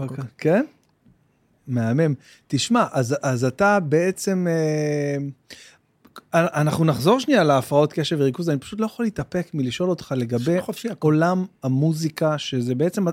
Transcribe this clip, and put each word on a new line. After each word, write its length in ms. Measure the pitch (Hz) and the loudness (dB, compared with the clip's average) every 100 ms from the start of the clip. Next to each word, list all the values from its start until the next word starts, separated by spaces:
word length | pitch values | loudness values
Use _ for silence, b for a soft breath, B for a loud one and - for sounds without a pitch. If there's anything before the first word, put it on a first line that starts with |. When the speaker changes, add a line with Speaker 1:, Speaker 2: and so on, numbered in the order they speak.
| 135 | -6
Speaker 1:
קוקוס. 100 | 135 | -8
Speaker 2:
הכל, 100 | 131 - | -12 -4
כן? 260 | 151 190 311 _ _ _ _ _ _ _ _ _ - | 2 2 0 _ _ _ _ _ _ _ _ _ -4
מהמם. 480 | 123 113 131 160 135 b b _ | -2 0 2 2 0 b b _
תשמע, 380 | 139 - 233 190 | -4 0 2 2
אז, 240 | 143 120 143 | 0 0 -2
אז 220 | 143 127 | -2 0
אתה 360 | 127 123 202 208 | 0 2 2 2
בעצם... 640 | 156 151 185 185 - 185 175 | 2 2 0 -2 -2 -2 0
אה, 680 | 165 156 151 151 147 143 143 139 135 _ B B B _ _ _ - - | 0 0 0 -2 -2 -2 -4 -6 -10 _ B B B _ _ _ -20 -2
אנחנו 500 | 170 170 151 151 147 | 0 2 0 0 2
נחזור 360 | 160 117 147 254 | 0 2 2 2
שנייה 240 | 262 247 | 4 4
להפרעות 480 | 160 135 - 147 151 | 6 4 4 2 2
קשב 240 | - 147 156 | 0 -4 0
וריכוז, 300 | 139 127 170 | 0 0 -2
אני 80 | 143 | -2
פשוט 220 | - 208 | -4 -6
לא 60 | 220 | -6
יכול 180 | - 226 | -4 -6
להתאפק 440 | - 135 180 165 | -4 -6 -6 -6
מלשאול 360 | 156 127 - 180 | -4 -4 -2 -2
אותך 240 | 170 - 131 | -2 -4 -4
לגבי 440 | 117 120 127 175 | -2 -2 0 -2
Speaker 1:
חופשי, 280 | - 196 233 | -2 -8 -8
הכל. 160 | 202 156 | -2 2
Speaker 2:
עולם 360 | 156 165 185 185 - | 2 2 0 -4 -6
המוזיקה, 760 | 131 131 156 156 160 - 156 151 | -2 0 0 0 -4 -2 -2 -2
שזה 360 | - 131 120 | -4 -4 -2
בעצם... 300 | 127 170 202 180 | 0 0 0 -2